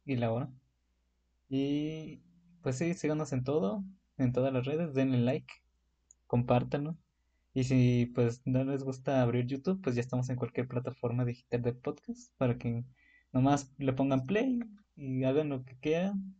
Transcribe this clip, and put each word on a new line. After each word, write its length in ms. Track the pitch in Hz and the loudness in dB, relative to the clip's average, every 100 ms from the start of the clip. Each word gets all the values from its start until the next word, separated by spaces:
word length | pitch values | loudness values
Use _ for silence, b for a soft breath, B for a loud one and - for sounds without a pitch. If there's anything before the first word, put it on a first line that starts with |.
y 120 | 139 123 | -4 -2
la 160 | 117 | 0
hora. 180 | 113 135 - _ _ _ _ _ _ _ _ _ | -2 -4 -10 _ _ _ _ _ _ _ _ _
Y 760 | 135 139 147 151 156 156 131 - _ _ - | -2 0 -2 -4 -8 -12 -16 -20 _ _ -8
pues 160 | 135 127 | -4 -2
sí, 160 | 170 | -2
síganos 380 | 180 147 151 156 | 0 0 0 0
en 120 | 131 | -2
todo, 400 | 127 151 190 214 190 - _ - | 0 0 0 -2 -8 -14 _ -2
en 140 | 127 | 0
todas 200 | 123 131 | 2 0
las 120 | 131 127 | 0 0
redes, 280 | 156 170 | -2 0
denle 240 | 135 135 127 | 0 2 4
like, 340 | 120 147 - - _ _ _ _ _ _ _ | 2 0 -6 -20 _ _ _ _ _ _ _
compártanlo. 680 | 123 123 123 123 143 147 165 _ _ _ _ _ | -2 2 2 2 -4 -4 -8 _ _ _ _ _
Y 100 | 131 | -2
si 420 | 127 131 123 120 120 | 2 6 6 4 2
pues 280 | - 120 120 - | 2 0 0 0
no 180 | 127 | 0
les 200 | 135 139 | 0 -2
gusta 380 | 135 131 - 135 | -4 -4 0 2
abrir 240 | 120 120 127 | 4 2 0
YouTube, 340 | 135 185 190 | -2 -2 -2
pues 140 | 135 120 | 0 -2
ya 40 | |
estamos 260 | 120 127 123 | -2 -2 -2
en 60 | 123 | -2
cualquier 320 | - - 127 | -4 -4 -4
plataforma 560 | 127 127 123 120 120 | -4 -6 -6 -4 0
digital 380 | 123 120 _ 120 | -2 -4 _ -2
de 100 | 120 | -2
podcast 580 | 120 143 147 - 233 - _ | -4 -6 -8 -10 -14 -14 _
para 200 | 127 120 | -2 0
que 260 | 117 117 123 b b b b | -2 -4 -6 b b b b
nomás 400 | 127 135 143 - - | 2 4 2 -2 -4
le 140 | 135 | -2
pongan 320 | 131 139 135 127 | 0 2 2 2
play 340 | 208 262 240 226 - _ - | 0 2 -2 -4 -14 _ -12
y 280 | 135 131 | -6 -2
hagan 260 | 131 139 151 | 2 2 0
lo 140 | 131 | -4
que 140 | 127 - | -8 -8
quieran 580 | 151 160 190 202 - | -2 0 0 -2 -6